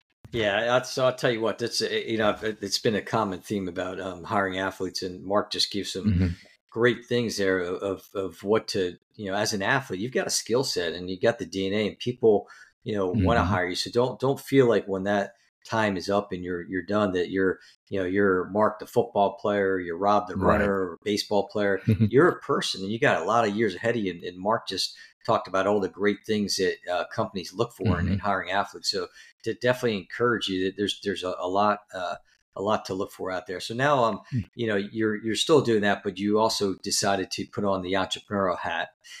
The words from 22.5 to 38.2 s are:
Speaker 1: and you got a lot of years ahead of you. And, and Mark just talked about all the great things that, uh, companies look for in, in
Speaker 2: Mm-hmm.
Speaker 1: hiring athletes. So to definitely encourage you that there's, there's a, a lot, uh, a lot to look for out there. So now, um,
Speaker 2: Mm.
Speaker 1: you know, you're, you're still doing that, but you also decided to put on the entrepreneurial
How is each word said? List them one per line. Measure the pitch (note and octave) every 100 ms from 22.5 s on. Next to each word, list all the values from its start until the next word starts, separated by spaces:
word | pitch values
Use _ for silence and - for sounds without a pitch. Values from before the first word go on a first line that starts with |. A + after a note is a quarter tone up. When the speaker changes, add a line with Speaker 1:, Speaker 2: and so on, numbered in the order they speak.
| D3+ - F#2+
Speaker 1:
and | F#2+
you | A2+
got | C#3 F2+
a | F2+
lot | A#2 A2
of | G#2
years | A2 F2
ahead | A#2 A#2+
of |
you. | F#2+
And, | E2+
and | F2 F2+
Mark | G2 A2+ -
just | F#2 - - - _ -
talked | G#2+ -
about | F#2+ F#2+
all | G#2+
the | F#2
great | F2 G#2 G2+ -
things | G#2+ F#2+ -
that, | F#2 E2+ -
uh, | F2 -
companies | - G#2 F#2+ E2
look | F#2 A#2
for | - F#2+ F2
in, | F2
in |
Speaker 2:
Mm-hmm. | G2 G2+
Speaker 1:
hiring | F#2+ F2
athletes. | G2 G2 E2+ -
So | G2 F2+ - - _
to | A#2
definitely | G#2 B2 B2 A#2+ G2+
encourage | E2+ - A#2+ G#2+ G2
you | F#2 F#2+
that | G2+
there's, | G2 -
there's | G2+ E2+
a, | F2+ -
a | F2+
lot, | G2 G#2 G2+ -
uh, | F#2 F2 E2+ - _ _ -
a |
lot | G2+ G#2+ -
to |
look | F#2+ G2
for | - F#2
out | F#2 -
there. | F2+
So | -
now, | A#2 C#3+ C#3
um, | A2+ G2+ -
Speaker 2:
Mm. | B2+ F#2 -
Speaker 1:
you | A2
know, | G2+
you're, | G2+ A2 G#2+ G#2
you're | A2 G2+
still | - D3+
doing | A#2 G#2+
that, | G2+ G2
but | G#2 F2+
you | G#2 G#2+
also | A2 - G2+ F2+
decided | G2+ - G#2 G2 F2+
to | - -
put | -
on | G2+ F#2+
the | F2+
entrepreneurial | F#2+ F#2 -